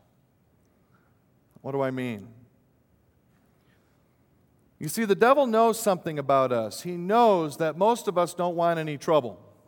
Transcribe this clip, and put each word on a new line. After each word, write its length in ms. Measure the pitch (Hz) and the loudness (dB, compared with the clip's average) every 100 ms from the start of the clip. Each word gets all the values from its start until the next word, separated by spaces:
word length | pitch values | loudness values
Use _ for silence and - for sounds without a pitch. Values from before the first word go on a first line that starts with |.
| _ _ _ _ _ _ _ _ _ _ _ _ _ _ _ _ | _ _ _ _ _ _ _ _ _ _ _ _ _ _ _ _
What 100 | 127 | -8
do 100 | 139 | -4
I 80 | 135 | -4
mean? 380 | 131 127 107 117 - _ _ _ _ _ _ _ _ _ _ _ _ _ _ _ _ _ _ _ _ _ _ _ _ | -4 -6 -8 -14 -20 _ _ _ _ _ _ _ _ _ _ _ _ _ _ _ _ _ _ _ _ _ _ _ _
You 120 | 151 | -8
see, 160 | - 220 | -4 0
the 100 | 185 | 4
devil 320 | 226 277 262 | 4 4 4
knows 320 | 220 226 220 | 4 2 2
something 400 | 208 180 175 151 | 0 -2 -4 -4
about 320 | 139 135 131 | 2 2 2
us. 320 | 120 107 - | 0 -4 -8
He 140 | 175 175 | -10 -8
knows 600 | 175 226 233 185 156 135 | 0 4 4 4 0 -4
that 220 | 160 151 | -4 0
most 280 | 208 240 - | 0 0 -2
of 80 | 175 | -2
us 200 | 175 - | -2 -2
don't 200 | 180 170 | -4 0
want 220 | 170 165 | 0 0
any 220 | 156 143 | -4 -6
trouble. 400 | - 156 120 95 - _ | 0 2 0 -6 -20 _